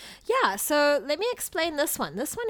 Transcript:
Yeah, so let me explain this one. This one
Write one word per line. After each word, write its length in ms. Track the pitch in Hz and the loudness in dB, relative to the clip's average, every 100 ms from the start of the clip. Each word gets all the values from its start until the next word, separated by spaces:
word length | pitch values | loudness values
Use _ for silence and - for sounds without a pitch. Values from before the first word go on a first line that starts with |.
| - - - | -14 -8 0
Yeah, 300 | 508 403 196 | 2 2 0
so 440 | - 294 294 285 247 | 0 4 4 4 0
let 140 | 302 | -2
me 80 | 453 | -2
explain 440 | 494 - 359 339 294 | -2 -4 -2 0 0
this 240 | 311 - | 0 -2
one. 160 | 180 170 | -4 -4
This 200 | 302 | -6
one 140 | - | -4